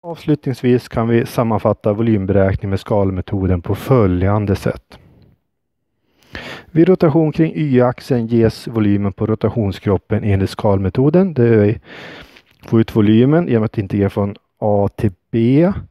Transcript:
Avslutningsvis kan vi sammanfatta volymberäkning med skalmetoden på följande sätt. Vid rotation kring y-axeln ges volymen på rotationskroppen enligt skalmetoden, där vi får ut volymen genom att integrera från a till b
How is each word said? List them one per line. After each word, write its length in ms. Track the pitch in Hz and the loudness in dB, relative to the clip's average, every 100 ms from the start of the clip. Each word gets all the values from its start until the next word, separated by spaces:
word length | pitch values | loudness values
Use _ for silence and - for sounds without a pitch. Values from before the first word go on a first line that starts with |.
Avslutningsvis 840 | 175 160 - 147 143 120 123 123 - | -14 -10 -2 -2 -2 -2 0 0 0
kan 200 | 123 113 | -4 0
vi 180 | 117 110 | 0 0
sammanfatta 640 | - 113 107 113 101 107 | -2 -2 0 0 -2 -2
volymberäkning 800 | 104 117 107 95 98 95 - 101 | -2 0 0 2 2 2 0 -4
med 100 | 98 | -6
skalmetoden 840 | - 107 98 92 - 101 92 90 | -2 0 0 -4 -6 -4 -2 -2
på 120 | - | -4
följande 800 | 101 - 131 98 90 95 107 101 95 | -8 0 2 2 0 0 0 -2 -2
sätt. 420 | - - _ - _ _ _ _ _ _ _ _ _ _ _ _ _ - - - - | -4 -8 _ -20 _ _ _ _ _ _ _ _ _ _ _ _ _ -18 -16 -18 -4
Vid 220 | 156 175 | 2 4
rotation 440 | 185 170 160 156 | 4 2 2 0
kring 200 | 147 160 | 0 -2
y-axeln 720 | 160 151 123 123 - - 127 113 | -2 0 2 2 -2 -4 -4 0
ges 420 | 117 113 - - | 2 2 -2 -8
volymen 440 | 113 104 101 101 | -2 0 0 -2
på 140 | - 104 | -4 -4
rotationskroppen 1000 | 110 107 120 101 92 104 92 _ 104 | -2 -2 -2 -4 -4 -2 -2 _ -4
enligt 260 | 101 98 95 | 0 0 -2
skalmetoden, 840 | - 107 98 95 - 139 170 196 | -2 -2 0 -2 0 2 2 0
där 240 | 139 117 110 | 0 2 4
vi 220 | 104 113 - - - - - - _ _ | 2 0 -10 -20 -20 -20 -20 -20 _ _
får 180 | - 113 | -2 0
ut 160 | 110 117 | 2 2
volymen 520 | 104 110 131 160 175 | 4 4 4 2 0
genom 160 | 117 | -2
att 140 | 107 - | -2 -4
integrera 320 | 98 104 98 | -4 -2 -2
från 260 | - 101 101 _ _ | -2 -4 -6 _ _
a 300 | 110 101 98 - | -2 0 -2 -2
till 160 | 110 - _ | -4 -6 _
b 420 | 113 113 139 175 202 - | -2 2 2 2 -2 -12